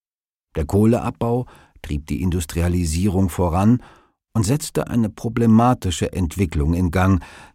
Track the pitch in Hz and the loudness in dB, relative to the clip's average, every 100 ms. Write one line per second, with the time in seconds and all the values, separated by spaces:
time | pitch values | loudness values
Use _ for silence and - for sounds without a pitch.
0 | _ _ _ _ _ - 76 101 110 117 | _ _ _ _ _ -8 -2 2 2 2
1 | - - 117 120 120 - _ _ - 76 | -2 -4 -2 -2 -4 -12 _ _ -8 -8
2 | 73 67 92 85 78 85 87 87 85 80 | -4 -4 -2 -2 -4 -2 0 0 0 0
3 | 101 92 95 - 90 85 104 123 - - | 0 0 0 0 0 2 2 2 -2 -20
4 | _ _ _ 113 95 147 - - - 120 | _ _ _ -2 0 -2 -4 -6 -4 -2
5 | 110 - 117 113 117 110 120 127 95 - | -2 -4 -6 0 4 6 4 2 -2 -4
6 | 104 - 85 - 92 76 73 85 90 92 | -4 -2 -4 -2 -2 0 0 0 0 2
7 | 95 92 - - - | 2 2 -2 -18 -20